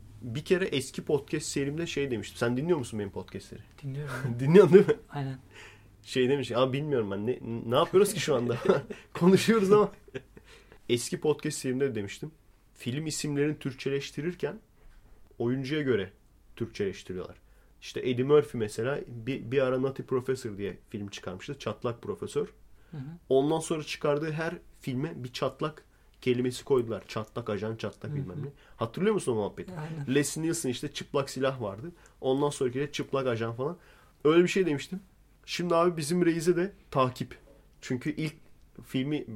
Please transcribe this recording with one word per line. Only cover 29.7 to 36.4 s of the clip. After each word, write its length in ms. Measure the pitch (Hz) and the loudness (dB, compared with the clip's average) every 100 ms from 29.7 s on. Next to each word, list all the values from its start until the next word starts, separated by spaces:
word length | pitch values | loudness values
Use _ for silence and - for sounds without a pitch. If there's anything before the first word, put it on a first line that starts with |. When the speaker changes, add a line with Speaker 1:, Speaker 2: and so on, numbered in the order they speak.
Speaker 2:
Aynen. 420 | 175 151 160 139 | -10 -10 -8 0
Speaker 1:
Leslie 280 | 139 147 156 | 2 0 -2
Nielsen 280 | 160 160 131 | -2 -2 -2
işte 220 | 123 147 | -4 -6
çıplak 380 | - - 143 135 | -10 -4 -4 -2
silah 320 | - 135 135 | -2 -2 -2
vardı. 300 | 107 98 165 - - - | -6 -8 -12 -16 -20 -6
Ondan 300 | 131 135 147 | 0 2 0
sonraki 300 | - 127 127 | 0 -2 -2
de 120 | 147 | -4
çıplak 340 | - 131 139 127 | -6 -4 -2 0
ajan 280 | 113 113 | -2 -2
falan. 220 | 117 139 175 - - - _ | -4 -6 -6 -14 -20 -20 _
Öyle 180 | 147 165 | 6 6
bir 60 | 175 | 6
şey 180 | 196 175 | 4 2
demiştim. 340 | 143 - 185 - _ _ _ - | 0 -4 -12 -12 _ _ _ -10
Şimdi 280 | - 175 | -4 2
abi 220 | 170 175 165 | 4 4 2
bizim 300 | 143 180 170 | 0 2 4
Reis'e 300 | 165 | 4